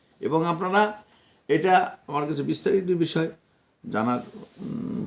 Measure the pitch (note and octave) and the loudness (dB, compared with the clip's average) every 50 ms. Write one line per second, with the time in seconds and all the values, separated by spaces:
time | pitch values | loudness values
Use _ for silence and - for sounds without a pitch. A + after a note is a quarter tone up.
0 | _ _ _ _ C3 A#2 D3+ D#3+ E3 E3+ E3 E3 F#3+ F#3 G3 G#3 G#3+ G#3+ - - | _ _ _ _ -4 0 0 0 0 0 -2 -2 -2 0 2 2 2 2 0 -6
1 | - _ _ _ _ _ _ _ _ - D3+ D3+ E3+ F#3 F#3 F#3+ - - - - | -16 _ _ _ _ _ _ _ _ 0 0 2 4 6 6 6 4 2 -4 -12
2 | _ - B2+ D3 D3 D3+ D3+ C#3+ C#3 D3+ D3 - - F#3+ G3 G3 F3+ F3+ F3+ E3 | _ -6 -4 -4 -2 -2 -2 -2 -2 -2 -4 -2 0 2 2 2 2 2 2 2
3 | E3 D#3+ - D#3+ E3 D#3+ - - _ _ _ _ _ _ _ _ - A#2+ - G#3+ | 2 0 2 0 -2 -2 -4 -10 _ _ _ _ _ _ _ _ -12 -6 -2 0
4 | A3+ B3 - B3 - - - - - - - - - - - - - - - - | 0 0 0 -2 -4 -8 -14 -18 -20 -20 -16 -12 -10 -8 -8 -6 -6 -6 -6 -6
5 | - | -6